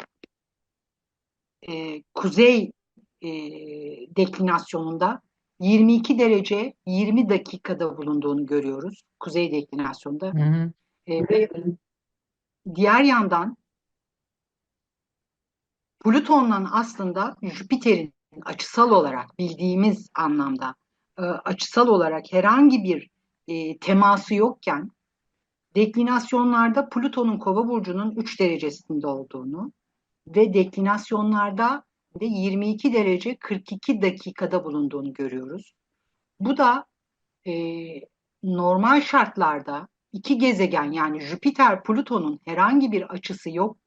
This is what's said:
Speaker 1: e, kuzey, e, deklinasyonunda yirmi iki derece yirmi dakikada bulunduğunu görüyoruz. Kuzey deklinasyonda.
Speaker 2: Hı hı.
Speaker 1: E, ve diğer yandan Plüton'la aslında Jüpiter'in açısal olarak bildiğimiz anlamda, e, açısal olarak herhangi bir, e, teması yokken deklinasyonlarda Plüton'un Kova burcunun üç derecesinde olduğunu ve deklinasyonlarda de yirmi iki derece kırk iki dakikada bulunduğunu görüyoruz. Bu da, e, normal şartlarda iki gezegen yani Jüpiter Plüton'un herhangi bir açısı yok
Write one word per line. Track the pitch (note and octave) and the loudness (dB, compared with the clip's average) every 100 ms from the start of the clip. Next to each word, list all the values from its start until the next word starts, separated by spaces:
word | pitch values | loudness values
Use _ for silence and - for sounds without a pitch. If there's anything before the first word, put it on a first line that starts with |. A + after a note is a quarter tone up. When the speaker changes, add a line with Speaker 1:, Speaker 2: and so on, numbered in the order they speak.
| - _ - _ _ _ _ _ _ _ _ _ _ _ _ _ - | -20 _ -20 _ _ _ _ _ _ _ _ _ _ _ _ _ -14
Speaker 1:
e, | D#3+ D#3+ D3+ _ | -12 -10 -12 _
kuzey, | - F#3 D#3+ A#3+ A#3 - - _ _ _ _ | -6 -2 6 6 6 0 -10 _ _ _ _
e, | E3+ D#3 D3+ D#3 D3+ D3 D3 D3 F3+ | -10 -10 -12 -14 -14 -14 -14 -14 -6
deklinasyonunda | F#3+ F#3 F#3+ F#3 E3+ - E3 D#3+ E3 F#3+ C4 _ _ _ - | -2 -2 0 0 0 -2 -8 -6 -2 -2 -2 _ _ _ -4
yirmi | F#3 G#3+ A3+ | 2 6 6
iki | A#3 A#3 A#3+ | 4 2 2
derece | A3+ G3+ G3 G3+ C4 _ | 4 2 0 -4 -4 _
yirmi | F#3 F#3 G#3+ A#3 G3+ | -4 -2 2 2 2
dakikada | F#3+ - F#3 - F#3 E3 D3+ | 0 -2 -14 -8 -4 -4 -6
bulunduğunu | D3 D3 D3 C#3+ | -4 -2 -2 -4
görüyoruz. | C#3 D3 C3+ C3+ F#3 G3 _ _ | -2 -2 -2 -8 -10 -14 _ _
Kuzey | F3 E3+ E3+ | -6 -4 -2
deklinasyonda. | D3 D3 C#3 C#3 - D3 D3 F#3+ | -4 -6 -8 -8 -8 -10 -8 -4
Speaker 2:
Hı | D#3+ | 0
hı. | D3+ E3 E3 - _ _ - | 2 2 -2 -8 _ _ -6
Speaker 1:
E, | E3 | -4
ve | F3 G#3+ G#3+ E3+ F3 F3 _ _ _ _ _ _ _ _ F#3 | 0 0 0 -4 -8 -8 _ _ _ _ _ _ _ _ -12
diğer | E3 G3+ A#3+ | 0 4 6
yandan | C#4 A#3+ F#3+ E3+ G3 - _ _ _ _ _ _ _ _ _ _ _ _ _ _ _ _ _ _ _ _ _ _ _ _ | 6 4 2 0 -2 -8 _ _ _ _ _ _ _ _ _ _ _ _ _ _ _ _ _ _ _ _ _ _ _ _
Plüton'la | A3 C#4 D4 D4 A#3+ G3 F#3+ | 2 2 4 4 4 0 0
aslında | A3+ A3+ - F#3 F3+ A#3 - | -2 -4 -6 -6 -4 -6 -6
Jüpiter'in | F#3+ - G3 B3+ A#3 F3 D#3 _ _ - | -12 -10 -4 0 2 2 0 _ _ -16
açısal | F3+ - - A#3 A#3+ | -14 -12 -6 2 6
olarak | G3 C#3+ B2+ - - | 6 4 -4 -10 -8
bildiğimiz | F3 E3 F3+ F#3 G#3+ F#3+ - | -8 -4 -2 2 2 2 -6
anlamda, | - D#3 D3 C#3 C3 C3 - _ _ _ - | -4 -2 0 -2 -4 -8 -12 _ _ _ -8
e, | |
açısal | F3+ E3+ - F#3+ - A#3+ A#3+ | -6 -6 -6 -6 -2 2 4
olarak | G3 D#3+ D#3 - | 4 2 -2 -2
herhangi | F#3 G3+ C4 D4 A#3+ | 2 4 8 8 6
bir, | F#3+ D3+ - _ _ _ - | 0 -4 -6 _ _ _ -10
e, | E3 D#3+ D#3+ | -8 -8 -8
teması | F#3+ G3 G3+ G3+ - | 2 4 6 4 0
yokken | G3+ A#3+ - - D#3 G3 _ _ _ _ _ _ _ _ | 0 0 0 -6 -6 -8 _ _ _ _ _ _ _ _
deklinasyonlarda | G3+ G#3+ A#3 A#3+ B3 A#3+ B3 B3 A#3 A3+ C4+ C#4 | 2 2 2 0 0 0 0 2 4 2 2 -2
Plüton'un | A#3+ C4 C4 A#3 G#3 | -4 -2 0 -2 0
Kova | G3 G3+ A#3 | 0 0 0
burcunun | A#3 F3+ F#3 A3 | -2 -4 -4 -4
üç | A3 G#3+ - | -6 -8 0
derecesinde | F3+ D#3 D3+ - - D3+ D3 | 0 0 -6 -8 -8 -6 -4
olduğunu | C3+ C3 C3 C3 E3 A#3+ _ _ _ _ _ D#3+ | -6 -10 -12 -10 -10 -10 _ _ _ _ _ -2
ve | G3+ A3 | 2 4
deklinasyonlarda | F#3+ F#3 G3 G3 G#3 - G#3+ G#3+ G#3 G3+ G3 A#3 C#4+ _ _ _ F3+ | 4 0 0 -2 -2 -2 -2 0 0 0 0 -2 -2 _ _ _ -8
de | |
yirmi | A3+ G3 F#3+ G3 G#3 | -6 -2 -2 -2 -2
iki | G#3+ C#4 | -2 0
derece | A#3 G3 F3+ A#3 | 2 0 0 -4
kırk | B3 - F#3+ - | -8 -8 -10 -8
iki | G3 - G#3+ | -8 -4 0
dakikada | F#3+ F#3 F#3 - F3 F3+ | -2 -2 -14 -8 -4 -4
bulunduğunu | D#3 D3 C#3+ C#3+ C#3 | -4 -4 -4 -6 -10
görüyoruz. | C3+ C3+ C3 C3 F#3+ - _ _ _ _ _ _ - | -8 -8 -8 -12 -14 -16 _ _ _ _ _ _ -6
Bu | A3 C#4+ | -4 2
da, | B3 C4+ - _ _ _ _ _ F#3 | 2 2 -6 _ _ _ _ _ -8
e, | E3+ E3 E3 E3 D3 - _ _ _ | -6 -6 -8 -12 -16 -18 _ _ _
normal | F#3 F3+ F3 F#3 A3+ C#4+ | -4 0 2 2 4 4
şartlarda | C#4+ C#4 G#3 G3 D#3+ D3 - C#3+ F#3+ _ _ | 4 2 2 0 -2 -2 -8 -12 -12 _ _
iki | G3 - A#3+ | -14 -2 2
gezegen | B3+ G3 F#3 E3+ D3 | 2 2 0 0 -2
yani | D#3+ D#3 D3+ | -2 -4 -4
Jüpiter | D3 - C#4+ - A#3+ F#3 | -8 -2 -2 4 4 4
Plüton'un | - A3 - A3 D3+ D3 | -2 -2 0 -2 -2 -6
herhangi | - E3 B3 C#4 B3+ | -6 0 4 4 2
bir | G3+ | -2
açısı | - F#3 - F#3+ E3 | -4 -12 -10 -10 -8
yok | E3 G#3+ - | -4 -4 -4